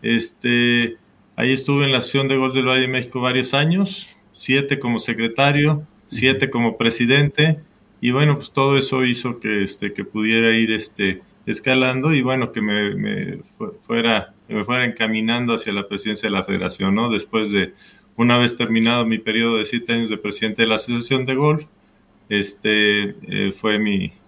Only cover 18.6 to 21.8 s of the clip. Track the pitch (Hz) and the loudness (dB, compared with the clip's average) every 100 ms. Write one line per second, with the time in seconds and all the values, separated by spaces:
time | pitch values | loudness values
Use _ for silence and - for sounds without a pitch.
18.6 | 117 113 113 120 113 110 - 110 117 113 | 0 2 2 2 0 -2 -2 -2 0 0
19.6 | 107 123 117 117 113 107 104 98 110 101 | -2 -6 -4 -4 -2 -4 -6 -4 -6 0
20.6 | 113 110 110 120 117 135 127 131 151 156 | 0 0 -2 -4 -2 -2 0 0 2 2
21.6 | - _ | -4 _